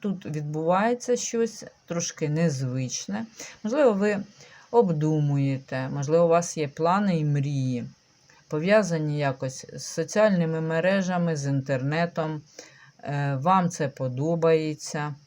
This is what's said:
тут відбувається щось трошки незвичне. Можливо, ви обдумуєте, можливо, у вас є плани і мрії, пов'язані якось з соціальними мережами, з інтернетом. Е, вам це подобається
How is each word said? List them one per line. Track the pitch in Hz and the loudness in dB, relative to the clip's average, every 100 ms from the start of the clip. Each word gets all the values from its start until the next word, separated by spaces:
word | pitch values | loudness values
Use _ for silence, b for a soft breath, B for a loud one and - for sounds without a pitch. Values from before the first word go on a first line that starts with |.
тут | 208 185 - | -6 -4 -6
відбувається | 156 147 151 160 180 220 240 - 240 | -6 -4 -2 2 2 2 0 -2 -2
щось | - 233 226 - - - - | -2 -2 -2 -4 -18 -18 -8
трошки | 170 170 - 151 | -4 -4 -4 -2
незвичне. | 151 170 135 131 127 127 - - 202 226 B B B | 2 0 0 -2 -2 -4 -6 -6 -8 -8 B B B
Можливо, | 214 269 269 | -2 2 4
ви | 196 208 202 - B B B B | 4 2 0 -4 B B B B
обдумуєте, | 233 202 156 156 156 147 143 139 135 135 131 131 | 2 4 2 2 2 2 2 0 -2 -6 -6 -4
можливо, | 139 139 160 | -4 0 4
у | 170 | 6
вас | 170 175 - | 4 2 -2
є | 147 | -4
плани | - 160 190 208 170 | -2 0 2 2 2
і | |
мрії, | 151 143 143 139 127 123 127 - _ _ _ b - | 2 0 0 -2 -2 -2 -6 -12 _ _ _ b -8
пов'язані | 151 170 214 190 165 151 147 | -2 4 4 4 0 0 0
якось | 143 135 131 - - | -2 -2 -6 -8 -14
з | 143 | -14
соціальними | - - 160 208 214 185 165 160 | -8 -6 -2 2 4 4 2 0
мережами, | 160 160 180 196 180 180 170 151 | -2 0 2 2 0 0 0 0
з | 139 | 0
інтернетом. | 139 135 135 135 156 170 - 156 156 B B B B B _ | -2 0 -2 -2 0 -2 -2 -4 -4 B B B B B _
Е, | - 143 143 135 | -6 -2 -2 0
вам | 147 190 175 | 2 4 2
це | - 143 | 0 -4
подобається | - 131 123 151 170 165 160 156 151 - 160 147 139 | -2 -6 -2 -2 2 4 4 2 -4 -6 -6 -6 -8